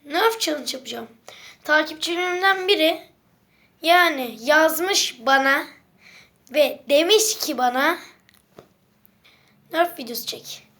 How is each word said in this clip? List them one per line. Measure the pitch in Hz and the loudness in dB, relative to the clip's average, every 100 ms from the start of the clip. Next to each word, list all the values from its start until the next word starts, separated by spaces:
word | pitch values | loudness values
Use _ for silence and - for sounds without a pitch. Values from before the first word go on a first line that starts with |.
| 285 | -6
Nerf | 311 440 453 | 0 0 0
Challenge | - 302 247 262 | -4 -4 -8 -12
yapacağım. | 254 233 233 _ - - - - | -12 -14 -14 _ -20 -20 -20 -20
Takipçilerimden | - 302 320 320 - 349 359 359 381 381 370 | 0 0 0 -6 -6 -4 -4 0 0 0 0
biri | 403 311 339 - _ _ _ _ _ _ _ | 2 2 0 -8 _ _ _ _ _ _ _
yani | 320 349 349 285 247 214 | 2 4 4 0 -8 -8
yazmış | 233 294 320 311 370 403 - - | 2 4 4 0 -2 -2 -2 -4
bana | 226 269 269 277 330 - _ _ _ - _ _ _ | 0 2 4 0 -2 -16 _ _ _ -20 _ _ _
ve | 262 277 - - | 0 0 0 0
demiş | 285 339 427 427 - | 2 4 4 2 -2
ki | - 262 | -6 -2
bana | 247 247 294 339 - _ _ _ _ - _ _ _ _ _ _ _ _ _ _ _ | 0 2 0 -2 -8 _ _ _ _ -20 _ _ _ _ _ _ _ _ _ _ _
Nerf | 320 339 - | -2 -2 -2
videosu | 233 233 - | -12 -10 -10
çek. | - - - _ | -12 -14 -20 _